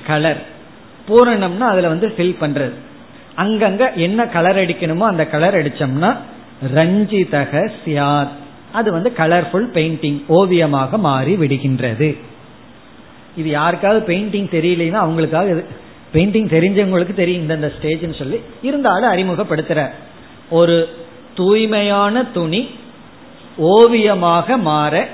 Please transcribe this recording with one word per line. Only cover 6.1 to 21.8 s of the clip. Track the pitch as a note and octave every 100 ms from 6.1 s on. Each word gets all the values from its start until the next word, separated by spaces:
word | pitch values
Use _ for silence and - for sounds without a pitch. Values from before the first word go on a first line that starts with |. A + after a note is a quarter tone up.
| - - - - - C3+
ரஞ்சிதக | C3+ E3 G3+ G3+ G#3 F3+ D3 C3+ D3 -
சியாத், | - - D3 C#3+ C#3+ C#3 - - - -
அது | G#3+ A3
வந்து | E3 G#3+
கலர்ஃபுல் | A#3+ D#3+ F3 D#3+ F3+ A#3+
பெயிண்டிங், | F3 D#3 D#3 D3+ C#3+ -
ஓவியமாக | D#3+ G3 F3+ D#3+ C#3+ C3 G#3+
மாறி | F3 C3+ C3 -
விடுகின்றது. | D3 C#3 C#3 B2+ B2 A2 D3+ C#3 - - - - - - - - - - -
இது | - D#3
யாருக்காவது | D3 D#3 F3 G3 A3
பெயிண்டிங் | A3 F3 G#3 G3 G3
தெரியலைன்னா | E3 E3+ F3 E3 G3+
அவங்களுக்காக | E3 E3 D#3 D#3+ G3+
இது, | E3 - - - - -
பெயிண்டிங் | D#3 G3 A3 G#3
தெரிஞ்சவங்களுக்கு | D#3+ F3+ G3 G3 F#3 F3
தெரியும் | G3 F3 F3+
இந்தந்த | D#3 D#3+ D3+
ஸ்டேஜ்னு | - D3+ D#3+ E3+ D#3
சொல்லி, | C3+ A#3 - -
இருந்தாலும் | B3+ C#4+ B3 F#3 A#3+
அறிமுகப்படுத்துற | F#3 F#3+ F3 G3 D#3+ - D#3 C3 - - - - - -
ஒரு | E3 E3+ E3+ E3 - - - -
தூய்மையான | - F#3 G#3+ A3 G#3+